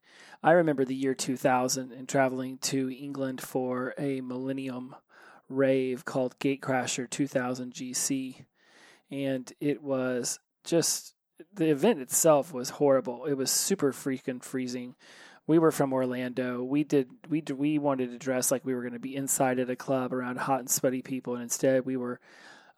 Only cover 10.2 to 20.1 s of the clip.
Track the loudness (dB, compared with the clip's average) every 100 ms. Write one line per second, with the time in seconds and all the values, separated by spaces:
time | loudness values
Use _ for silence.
10.2 | -4 -6 _ _ 0 2 2 -2 -6 -20
11.2 | _ -20 -14 0 2 4 4 2 0 4
12.2 | 6 6 4 -4 -8 2 4 4 2 -4
13.2 | -2 -2 0 0 0 2 0 0 -4 -4
14.2 | -6 -8 -6 -6 -4 -6 -8 -14 -20 -20
15.2 | -20 -8 2 6 6 4 2 2 0 -2
16.2 | -4 -2 -4 -4 0 0 2 2 2 -4
17.2 | -4 -4 -2 -2 0 2 2 0 -2 -4
18.2 | -2 0 0 0 0 -4 -4 -8 -8 -6
19.2 | -2 2 2 2 0 -4 -2 -2 0